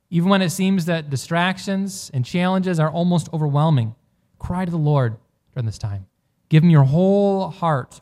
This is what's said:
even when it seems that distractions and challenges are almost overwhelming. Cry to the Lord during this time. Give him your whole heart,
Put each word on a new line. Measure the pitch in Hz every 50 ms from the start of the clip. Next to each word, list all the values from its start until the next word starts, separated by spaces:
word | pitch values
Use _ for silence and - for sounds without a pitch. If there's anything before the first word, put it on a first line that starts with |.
| _ -
even | - 165 170 190
when | 196 196
it | 190 165
seems | - - 190 190 190 190 160
that | 175 170 165 156 147
distractions | 139 123 - - 165 170 175 185 185 190 - 202 196 190 196 196 185 - - - -
and | - 123
challenges | - - 175 180 185 190 190 185 185 180 160
are | 156 156
almost | 151 170 175 175 175 165 - -
overwhelming. | - 160 156 147 139 143 156 165 156 127 113 110 113 _ _ _ _ _ _ _ _ _
Cry | - - 180 180 185
to | 175
the | 170 165
Lord | 151 147 151 143 127 113 107 - _ _ _ _ _ _ -
during | 131 117
this | 110 101 -
time. | - 104 101 95 95 - _ _ _ _ _ _ _ -
Give | 156 156 156
him | 175
your | 165 147 135
whole | 131 139 170 185 190 196 202 202 202 196 190 190 165
heart, | 151 - 170 170 151 131 120 - - -